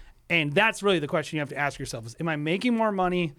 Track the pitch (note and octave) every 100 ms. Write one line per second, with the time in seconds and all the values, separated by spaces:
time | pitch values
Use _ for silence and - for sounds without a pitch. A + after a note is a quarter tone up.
0 | - - - E3+ D3 D3 A3 G#3+ G3 F3+
1 | C#3+ E3+ D3 D3+ C#3+ C#3+ C#3+ C3+ C3 A#2+
2 | A2+ - E3 D3+ D3+ F#3+ B3 A3+ A3 G3
3 | F3+ F3+ E3+